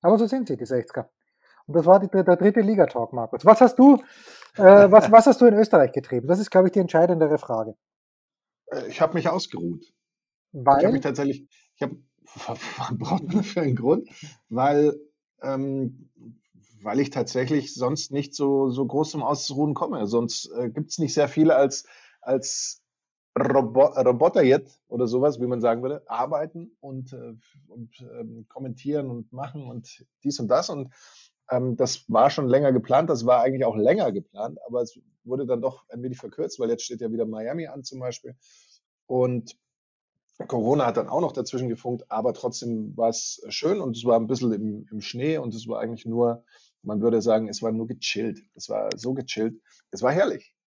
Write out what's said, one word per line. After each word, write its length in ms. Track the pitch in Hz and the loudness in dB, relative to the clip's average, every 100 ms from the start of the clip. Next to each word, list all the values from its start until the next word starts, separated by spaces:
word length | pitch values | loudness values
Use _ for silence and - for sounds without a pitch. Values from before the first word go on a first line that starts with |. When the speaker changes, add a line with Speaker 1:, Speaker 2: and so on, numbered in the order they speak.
Speaker 1:
Aber 180 | 165 214 | 4 4
so 80 | 226 | 2
sind 220 | 262 233 | -2 -4
sie, 80 | 127 | -8
die 80 | |
Sechziger. 460 | 117 127 113 - 117 _ _ _ _ _ - | -4 -4 -4 -10 -12 _ _ _ _ _ -4
Und 100 | 151 | 0
das 80 | |
war 160 | 160 190 | 6 6
die, 80 | 190 | 6
der 160 | 190 | 0
dritte 380 | 185 180 190 208 | 4 4 4 4
Liga-Talk, 500 | 202 214 165 123 117 | 2 4 2 2 -6
Markus. 320 | 127 113 - | -6 -8 0
Was 160 | - 220 | 6 8
hast 180 | 254 247 | 8 8
du, 180 | 269 262 - - - - - - | 8 8 4 -20 -20 -20 -20 6
äh, 340 | 190 202 202 | 10 12 12
was, 220 | 214 214 | 10 10
Speaker 2:
<laughs> 0 | |
Speaker 1:
was 140 | 220 226 | 8 8
hast 140 | 247 | 6
du 20 | |
in 80 | 240 | 6
Österreich 400 | 208 214 180 131 | 6 4 4 4
getrieben? 340 | 139 127 123 123 | 0 -4 -6 -2
Das 140 | 180 | -2
ist, 100 | 208 | 2
glaub 140 | 190 | 4
ich, 80 | 185 | 4
die 60 | 202 | 2
entscheidendere 580 | 180 160 175 170 156 151 | 0 2 2 2 2 0
Frage. 380 | - 117 110 - _ _ _ _ _ _ _ _ - | -2 -6 -6 -12 _ _ _ _ _ _ _ _ -14
Speaker 2:
Äh, 180 | - 107 | -12 -12
ich 140 | - | -2
hab 100 | 160 | -2
mich 160 | 175 147 | 0 -4
ausgeruht. 560 | 175 - 90 85 85 - _ _ _ _ _ _ | -4 -8 -10 -10 -10 -16 _ _ _ _ _ _
Speaker 1:
Weil? 260 | 147 127 139 | -4 2 4
Speaker 2:
Ich 80 | 175 | 4
hab 60 | |
mich 100 | 269 | 0
tatsächlich, 440 | 156 139 139 139 - _ _ _ | -4 -4 -4 -6 -12 _ _ _
ich 60 | |
hab, 80 | 139 - _ _ | -10 -10 _ _
<laughs> 220 | _ - - | _ -18 -14
was 120 | 117 - - - - | -12 -12 -12 -10 -8
braucht 260 | - 95 | -6 -6
man 180 | - 214 | -2 -4
für 180 | - - | -4 -4
einen 160 | 151 120 | -2 -2
Grund? 320 | 117 180 - - 151 - _ | 0 0 -2 -18 -20 -20 _
Weil, 500 | 117 135 147 151 147 - _ _ _ | -2 0 2 2 0 -10 _ _ _
ähm, 680 | 139 135 139 135 131 131 - _ 117 - _ _ _ 110 | -8 -6 -6 -6 -6 -10 -20 _ -20 -20 _ _ _ _
weil 180 | 104 127 | -6 -2
ich 100 | 139 | -2
tatsächlich 640 | 139 113 127 127 156 131 | -4 -6 -4 -2 -2 -4
sonst 360 | - 123 147 - | -6 -4 -4 -6
nicht 240 | 135 143 | -8 -8
so, 360 | - 139 139 135 | -4 -2 0 0
so 160 | 123 127 | -2 -4
groß 240 | 131 151 | -4 -4
zum 120 | 151 | -4
Ausruhen 520 | 123 147 - 135 151 | -4 -4 -6 -4 -4
komme. 320 | 143 170 196 104 | -2 -6 -6 -2
Sonst, 440 | 117 117 - - 117 | -2 -2 -8 -12 -8
äh, 120 | 123 | -8
gibt's 280 | 117 151 - | -8 -10 -6
nicht 140 | 151 | -4
sehr 160 | 147 143 | -2 -2
viele 260 | - 156 | 2 4
als, 300 | 135 139 - - - _ _ | 4 2 0 -14 -20 _ _
als 560 | - 135 - - - - _ _ _ _ _ - | -4 -4 -4 -8 -10 -12 _ _ _ _ _ -4
Robo-, 560 | - 131 113 120 139 - | 0 0 0 2 2 4
Roboter 460 | 127 123 156 208 | 0 2 2 4
jetzt 400 | 139 139 135 _ _ | 4 2 0 _ _
oder 180 | 120 123 | -4 -2
sowas, 340 | 123 143 127 | 0 0 -2
wie 60 | 123 | -4
man 140 | 123 | -2
sagen 220 | 117 117 | -2 -2
würde, 200 | 127 147 _ | -4 -10 _
arbeiten 640 | 113 131 151 156 170 170 _ | -6 -4 -4 -6 -12 -20 _
und, 320 | 139 135 127 | -16 -14 -14
äh, 220 | 131 120 113 _ _ _ | -16 -18 -20 _ _ _
und, 320 | 113 117 117 123 117 | -20 -20 _ -20 -16
ähm, 280 | 113 113 110 | -16 -16 -20
kommentieren 600 | - 135 117 139 147 139 | -16 -14 -12 -6 -6 -6
und 240 | 120 110 | -10 -14
machen 380 | 127 131 147 135 | -14 -14 -14 -16
und 340 | 90 113 - _ _ | -16 -18 -20 _ _
dies 160 | 277 285 | -8 -6
und 80 | 113 | -2
das. 200 | 135 175 | -2 -2
Und, 240 | 156 131 _ - - _ _ _ | -8 -12 _ -20 -20 _ _ _
ähm, 280 | 127 127 117 | -4 -4 -2
das 280 | 127 - _ | -2 -4 _
war 220 | 113 135 | 2 2
schon 180 | 139 135 | 2 0
länger 240 | 131 143 | 2 2
geplant, 360 | 127 110 127 165 | 0 0 0 0
das 180 | 131 117 | -2 2
war 140 | 123 | 2
eigentlich 220 | 127 135 | 2 -2
auch 120 | 123 110 | -4 0
länger 340 | 107 190 151 | 0 2 0
geplant, 480 | 98 85 98 107 78 - | -4 -12 -12 -12 -12 -10
aber 160 | 120 | -8
es 160 | 117 - _ _ | -8 -10 _ _
wurde 240 | 117 127 131 | -10 -8 -4
dann 160 | 120 | -4
doch 220 | 127 127 _ | -4 -8 _
ein 120 | 120 | -12
wenig 160 | 127 123 | -12 -12
verkürzt, 400 | 113 - 107 - | -16 -10 -10 -6
weil 120 | 117 | -6
jetzt 120 | 117 | -4
steht 180 | - 117 | -8 -10
ja 120 | 117 | -8
wieder 120 | 113 | -6
Miami 440 | 110 107 113 156 160 | -6 -8 -10 -10 -12
an 160 | 139 | -14
zum 160 | 131 131 | -16 -12
Beispiel. 340 | 123 120 - 127 _ _ _ _ _ _ _ | -12 -12 -16 -20 _ _ _ _ _ _ _
Und 500 | 127 127 123 113 - _ _ _ _ _ _ _ _ - | -2 0 -2 -8 -20 _ _ _ _ _ _ _ _ -8
Corona 380 | 123 113 147 123 | -4 0 0 0
hat 100 | 123 | -2
dann 120 | 104 | -4
auch 120 | 131 | -4
noch 120 | 165 | -4
dazwischen 360 | - 120 131 127 | -6 -8 -6 -6
gefunkt, 420 | 113 127 123 - | -8 -8 -10 -8
aber 240 | 107 120 | -6 -6
trotzdem 640 | 113 - 127 120 113 107 101 | -4 -8 -8 -8 -8 -10 -4
war's 460 | 113 117 - - 107 | -4 -4 -10 -14 -12
schön 320 | - 156 202 | -6 -4 -4
und 160 | 143 117 | -6 -6
es 80 | |
war 140 | 120 113 | 0 0
ein 80 | 113 | 0
bisschen 260 | 127 123 | -4 -2
im, 340 | 104 107 104 - | -4 -6 -10 -14
im 100 | 107 | -16
Schnee 380 | 101 120 139 156 | -12 -8 -6 -4
und 160 | 127 | -6
es 140 | 110 113 | -12 -10
war 120 | 113 | -8
eigentlich 240 | 113 117 | -8 -10
nur, 400 | 117 117 120 117 _ _ _ _ | -8 -2 -2 -2 _ _ _ _
man 180 | 95 104 | -8 -2
würde 220 | 113 113 | 0 0
sagen, 260 | 113 110 110 | 2 0 -2
es 140 | 107 | -8
war 80 | 113 | -6
nur 160 | 113 113 | -6 -8
gechillt. 540 | 131 - - 113 104 _ | -10 -8 -6 -6 -8 _
Es 140 | _ - | _ -10
war 200 | 107 107 - | -6 -6 -6
so 180 | 117 | -8
gechillt. 400 | 135 131 - 110 117 _ _ _ | -8 -8 -6 -6 -6 _ _ _
Es 100 | 98 | -4
war 80 | - | -2
herrlich. 440 | 156 214 - _ _ | 0 -2 -4 _ _